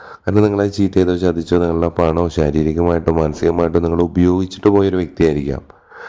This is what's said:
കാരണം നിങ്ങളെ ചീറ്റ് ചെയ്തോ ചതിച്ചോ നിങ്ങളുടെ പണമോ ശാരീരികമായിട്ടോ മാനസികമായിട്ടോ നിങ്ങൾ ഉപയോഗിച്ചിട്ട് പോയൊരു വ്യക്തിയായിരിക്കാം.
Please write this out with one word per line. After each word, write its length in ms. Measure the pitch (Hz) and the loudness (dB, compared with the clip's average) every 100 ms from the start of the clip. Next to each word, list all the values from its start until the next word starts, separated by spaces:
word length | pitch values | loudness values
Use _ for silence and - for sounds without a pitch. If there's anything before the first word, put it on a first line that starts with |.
| - | -20
കാരണം 280 | - - 101 | -12 -2 2
നിങ്ങളെ 260 | 104 101 101 | 2 2 -2
ചീറ്റ് 260 | 101 98 | 0 0
ചെയ്തോ 200 | 95 90 90 | 2 0 0
ചതിച്ചോ 400 | 90 82 82 87 | 0 -2 0 0
നിങ്ങളുടെ 300 | 85 82 85 | 0 0 -2
പണമോ 400 | 82 82 80 85 | 0 0 0 -2
ശാരീരികമായിട്ടോ 840 | 82 76 78 78 80 87 85 80 | 0 0 0 0 0 0 0 0
മാനസികമായിട്ടോ 680 | 82 78 76 82 85 85 85 | 0 0 0 -2 0 0 0
നിങ്ങൾ 220 | 85 85 | 0 0
ഉപയോഗിച്ചിട്ട് 680 | 85 85 87 92 92 - 104 | 0 2 2 2 -2 -2 2
പോയൊരു 280 | 101 98 92 | 2 2 0
വ്യക്തിയായിരിക്കാം. 680 | 82 - 82 73 69 65 - - _ - | -4 0 0 0 -4 -8 -10 -20 _ -20